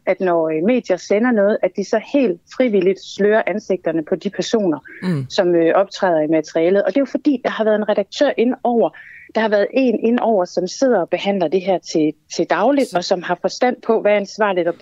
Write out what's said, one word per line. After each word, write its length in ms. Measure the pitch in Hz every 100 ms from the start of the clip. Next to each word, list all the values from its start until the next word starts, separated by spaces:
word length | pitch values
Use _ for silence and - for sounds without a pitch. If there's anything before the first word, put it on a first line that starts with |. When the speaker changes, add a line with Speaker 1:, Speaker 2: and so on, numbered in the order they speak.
| -
Speaker 1:
at 140 | 185
når, 280 | 185 170 160
øh, 140 | 160 185
medier 300 | 247 - 180
sender 340 | - 208 247
noget, 280 | 220 196 220
at 80 | 185 -
de 80 |
så 160 | 190 220 -
helt 280 | 285 240 170 _ -
frivilligt 480 | 254 202 180 190
slører 380 | - - 208 214 -
ansigterne 580 | 202 - 185 170 160
på 120 | 156 185
de 140 | 196
personer, 480 | - 170 226 190 147 - -
Speaker 2:
Mm. 240 | 185 151 131
Speaker 1:
som, 240 | - 175
øh, 200 | 170 165
optræder 460 | 180 196 - 190 160
i 60 | 151
materialet. 560 | 160 151 165 165 196
Og 60 | -
det 80 | 277
er 40 |
jo 60 | 269
fordi, 340 | - 302 254
der 60 | 247
har 140 | 214
været 120 | 220 214
en 120 | 208
redaktør 420 | 208 196 - 285 -
ind 180 | 233 -
over, 280 | 240 233 170 - - - -
der 60 | 226
har 80 | 220
været 180 | 202 202
en 260 | 254 262 214
ind 180 | 226 240
over, 260 | 214 214
som 220 | 180 - 180
sidder 340 | - 269 214
og 80 | 165
behandler 400 | 175 196 202 160
det 120 | 190
her 180 | 185 175
til, 340 | - 170 156 - _ -
til 80 | 170
dagligt, 440 | 165 220 285 233
og 100 | 175
som 180 | 180 180
har 160 | 170 175
forstand 360 | 185 - 254 240 -
på, 140 | 226
hvad 120 | 208
er 40 | 208
ansvarligt 520 | 196 - 208 180 170
at 60 | 170